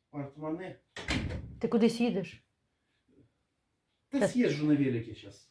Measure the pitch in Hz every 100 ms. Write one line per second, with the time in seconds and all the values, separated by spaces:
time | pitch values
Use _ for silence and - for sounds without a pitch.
0 | _ 147 131 151 156 170 190 - _ -
1 | - - - - - - - 233 226 226
2 | 240 185 175 - _ _ _ _ _ _
3 | _ _ _ _ _ _ _ _ _ _
4 | - 277 196 247 196 147 151 143 131 117
5 | 107 - - - _